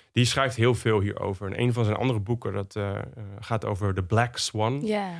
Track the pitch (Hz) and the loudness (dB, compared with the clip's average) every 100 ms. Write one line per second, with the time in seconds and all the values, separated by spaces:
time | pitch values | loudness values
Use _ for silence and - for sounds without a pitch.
0 | _ 120 123 135 135 113 120 120 117 107 | _ 2 2 4 2 4 4 4 2 2
1 | 101 - 95 98 98 107 123 120 107 - | 2 -2 -4 -4 -6 0 0 2 2 2
2 | 131 110 101 120 104 101 98 107 101 101 | 0 0 -2 -4 -2 -4 -6 -4 -4 -4
3 | - - 101 101 - 110 107 95 101 95 | -8 -12 -14 -12 -4 -2 -2 0 0 0
4 | 90 110 123 - - 110 110 139 214 208 | 2 2 2 -2 -4 0 0 0 -2 -2
5 | 190 | -4